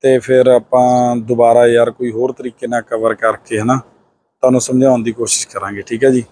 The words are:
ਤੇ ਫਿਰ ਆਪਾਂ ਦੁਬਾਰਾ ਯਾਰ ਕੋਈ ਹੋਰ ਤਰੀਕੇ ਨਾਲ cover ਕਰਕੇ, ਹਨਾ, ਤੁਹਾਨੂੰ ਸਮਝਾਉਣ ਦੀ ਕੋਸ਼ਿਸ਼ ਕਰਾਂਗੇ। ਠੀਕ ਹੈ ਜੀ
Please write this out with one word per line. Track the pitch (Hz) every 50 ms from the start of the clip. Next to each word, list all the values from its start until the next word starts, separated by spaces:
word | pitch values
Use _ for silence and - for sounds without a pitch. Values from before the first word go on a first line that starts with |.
ਤੇ | - 135 131 127
ਫਿਰ | 120 - 131 127 127
ਆਪਾਂ | 127 127 120 113 _ - 127 127 127 123 123 123 123 120
ਦੁਬਾਰਾ | 120 110 110 123 117 120 117 117 120 120
ਯਾਰ | 120 117 117 117 117
ਕੋਈ | 113 _ 127 120
ਹੋਰ | 107 110 123 131
ਤਰੀਕੇ | 123 - 127 123 113 _ 127
ਨਾਲ | 117 120 120
cover | 113 _ 117 113 110 113 110
ਕਰਕੇ, | 104 - 113 107 104 _ - 113 107
ਹਨਾ, | 107 117 131 131 - _ _ _ _ _ _ _ _ _ _ _
ਤੁਹਾਨੂੰ | - 127 127 127
ਸਮਝਾਉਣ | 117 - 127 127 131 135 127 120
ਦੀ | 110 117
ਕੋਸ਼ਿਸ਼ | 113 120 117 107 - - - _
ਕਰਾਂਗੇ। | - 98 95 98 101 101
ਠੀਕ | 98 - 120 110 131
ਹੈ | 135
ਜੀ | 131 127 113 _